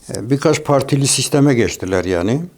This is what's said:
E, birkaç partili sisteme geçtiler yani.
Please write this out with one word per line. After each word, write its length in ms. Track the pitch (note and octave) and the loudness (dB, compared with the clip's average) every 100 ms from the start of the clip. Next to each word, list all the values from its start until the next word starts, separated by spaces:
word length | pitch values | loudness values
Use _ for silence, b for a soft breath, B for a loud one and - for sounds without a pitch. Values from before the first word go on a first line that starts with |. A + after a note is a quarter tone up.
| - | -10
E, 160 | G#2+ G#2 | -8 -2
birkaç 340 | C#3 D#3 D3+ | 0 2 0
partili 420 | - C#3 C#3 C#3 C3+ | 0 0 2 0 0
sisteme 480 | - - C#3+ C#3+ | 0 0 2 4
geçtiler 500 | A#2+ A2 - F#2 F#2 | 4 0 -2 -2 -2
yani. 380 | F2 F2 F#2+ C#3 F3 | 0 -2 0 -2 -6